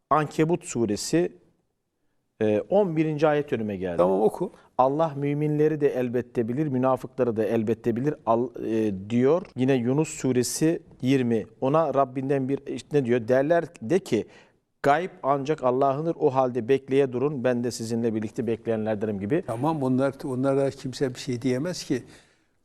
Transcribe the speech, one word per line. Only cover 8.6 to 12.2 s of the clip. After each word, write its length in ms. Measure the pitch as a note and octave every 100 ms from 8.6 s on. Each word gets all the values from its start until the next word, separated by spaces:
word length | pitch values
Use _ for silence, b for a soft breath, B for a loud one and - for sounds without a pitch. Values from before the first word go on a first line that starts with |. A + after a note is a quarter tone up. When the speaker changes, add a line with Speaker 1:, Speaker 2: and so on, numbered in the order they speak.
| A#2
Speaker 1:
e, 280 | A2+ G#2+ F#2+ G2+
diyor. 320 | A#2+ C3 F3 - B2
Yine 180 | C3
Yunus 360 | C3 A#2 C#3+ D#3
suresi 680 | - C3+ B2 A#2+ - D#3 F3 - -
yirmi. 440 | B2+ C3+ A#2 A2+ F2+ -
Ona 320 | C3 D#3 D3+
Rabbinden 560 | C3+ C3 C3